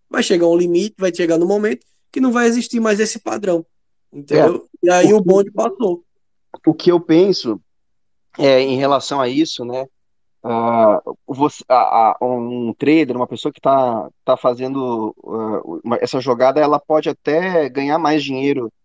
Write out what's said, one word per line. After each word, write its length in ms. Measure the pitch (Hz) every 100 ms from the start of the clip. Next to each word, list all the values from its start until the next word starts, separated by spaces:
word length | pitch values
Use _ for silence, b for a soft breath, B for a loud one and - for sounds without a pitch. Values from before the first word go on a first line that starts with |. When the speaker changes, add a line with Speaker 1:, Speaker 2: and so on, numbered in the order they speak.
| -
Speaker 1:
Vai 120 | -
chegar 240 | 226 175 170
um 100 | 175
limite, 380 | 175 170 214 -
vai 160 | 185
chegar 240 | 175 170 165
no 80 | 180
momento 380 | 208 214 247 _ _ _
que 80 | 269
não 100 | 262
vai 140 | 240 233
existir 320 | 240 - 233
mais 200 | 220 208
esse 180 | 214 -
padrão, 460 | 226 226 196 170 - _ _ _ _
entendeu? 540 | 143 143 151 156 175 - -
Speaker 2:
É. 20 | 175
Speaker 1:
E 40 |
aí 220 | 180 196
Speaker 2:
O 60 | 214
Speaker 1:
o 40 |
Speaker 2:
que 60 | 180
Speaker 1:
bonde 220 | 196 202
passou. 520 | - 180 196 202 175 _ _ _ _ _ - 165
Speaker 2:
o 80 |
que 160 | 160 180
eu 100 | 175
penso, 600 | 170 160 196 175 120 101 _ _ _ _ _ _ _ -
é, 220 | 139 131
em 160 | 135 131
relação 440 | 139 135 - 143
a 80 | 123
isso, 360 | 139 160 -
né, 220 | 120 127 135 _ _ _ _ _ 120
ah, 540 | 117 117 117 107 101 - - -
você, 380 | 131 147 - -
a, 460 | 123 - 117 110 -
a, 40 |
um 480 | 123 123 120 123 117
trader, 440 | - 143 160 135 123
uma 100 | 120
pessoa 260 | 117 151
que 80 | -
tá, 480 | 139 135 127 110 - _
tá 120 | - 127
fazendo, 760 | 127 120 131 139 127 113 110 -
ah, 360 | - 113 110 104 - 85
uma, 120 | 117 120
essa 240 | 123 135
jogada, 400 | 131 120 131 147
ela 180 | 147 147
pode 300 | - 156 151
até 600 | - - 156 190 170 139
ganhar 300 | 135 143 160
mais 240 | 151 156
dinheiro 500 | 135 131 139 139 113 _